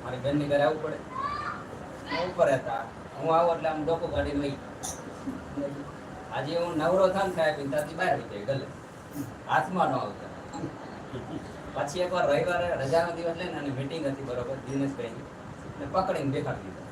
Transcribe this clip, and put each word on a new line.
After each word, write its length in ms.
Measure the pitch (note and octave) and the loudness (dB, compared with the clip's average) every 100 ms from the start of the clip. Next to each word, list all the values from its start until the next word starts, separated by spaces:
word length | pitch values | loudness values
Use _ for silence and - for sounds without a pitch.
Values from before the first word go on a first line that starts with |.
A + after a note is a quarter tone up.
મારી 140 | B2 B2+ | -6 -2
બેનની 280 | C#3 D3 C#3+ | 2 2 4
ઘરે 180 | C#3+ | 6
આવવું 200 | D3 - | 6 4
પડે, 120 | D3+ - - - - C6+ - - - - - - - - | -2 -6 -8 -4 -2 -2 -4 -6 -8 -12 -12 -12 -6 -2
હું 200 | F3+ F3+ | -2 4
ઉપર 100 | D#3+ | 6
રહેતા. 400 | C3 - A#2+ - - - - | 6 2 -4 -4 -10 -12 -4
હું 180 | D#3 E3 | 4 6
આવું 180 | E3+ E3 | 8 6
એટલે 140 | D#3 | 2
આમ 160 | D#3 D3+ | 0 2
ડોકું 260 | E3 E3+ | 2 2
કાઢીને 280 | C#3+ C#3+ C#3+ | 0 2 2
લઈ. 180 | C#3+ C3+ - - - - - - C4+ B3 - - C#4+ C#3 - - - - - | 0 -2 -8 -8 -8 -8 -8 -8 -6 -6 -6 -4 -4 -4 -8 -10 -12 -12 -6
આજે 260 | - C#3 E3+ | -4 0 0
હું 180 | E3+ D#3+ | 2 2
નવરો 300 | D#3 F#3 F#3+ | 6 8 8
થામ 240 | F#3 G3 | 6 2
ખાઈ 220 | E3+ D#3+ | 4 4
પીને 160 | D3 C#3 | 4 0
ત્યાંથી 260 | D3+ D3 D#3+ | 0 -2 0
બહાર 140 | F#3 | 2
આવી 120 | C#3 | 2
જાય 240 | A#2 G#2 G#2 | 0 -8 -2
ગલે, 200 | C3+ - - - - - D3 C3+ - - | -2 -2 -10 -14 -14 -12 -8 -8 -8 2
હાથમાં 380 | C3 - F3+ C#3 | 2 2 2 4
ન 40 | |
આવતા. 680 | C3+ G#2+ - - - - D3 - - - - - B2 - D#3+ - - - | 4 0 -6 -10 -12 -10 -6 -6 -8 -12 -12 -10 -8 -6 -8 -8 -10 -8
પછી 260 | - - F#3 | -4 -2 0
એકવાર 300 | F3+ F3+ F3 | 0 2 4
રવિવારે 460 | C#3+ F3 F3 F3 D#3 | 4 4 2 2 0
રજાનો 400 | C3+ E3 E3+ E3 | 4 4 4 0
દિવસ 220 | E3+ E3 | -2 -2
લઈને 140 | F3+ | -2
અને 180 | D#3 C#3+ | -2 -2
મીટિંગ 380 | C3 C#3 E3 C#3+ | -2 -2 -2 -2
હતી 160 | C3+ | -2
બરોબર 320 | B2+ B2 A#2+ C3+ | -4 -4 -2 -4
દિનેશભાઈની, 680 | A#2+ C#3 C#3 - A2+ - - - - - - - | -2 0 0 0 -6 -6 -12 -12 -12 -12 -12 -8
ને 80 | - | -2
પકડીને 400 | F#3 F#3 F3 C#3 | 0 2 2 0
બેસાડી 300 | C#3+ C3 A2+ | 0 -2 -4
દીધા. 200 | F#2+ - - | -6 -10 -12